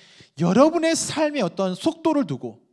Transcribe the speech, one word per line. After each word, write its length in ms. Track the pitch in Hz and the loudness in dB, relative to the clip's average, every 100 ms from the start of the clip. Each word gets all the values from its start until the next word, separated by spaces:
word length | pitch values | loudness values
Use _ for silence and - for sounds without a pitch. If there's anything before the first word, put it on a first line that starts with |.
| - - - - | -20 -20 -20 -4
여러분의 560 | 175 190 302 330 320 330 | 2 4 4 4 0 0
삶의 460 | - - 311 294 | -4 -2 -2 0
어떤 320 | 180 - 190 | -4 -2 -4
속도를 520 | 180 - - 330 294 208 | -2 -4 -2 0 0 -2
두고 340 | 131 120 107 _ | -6 -10 -14 _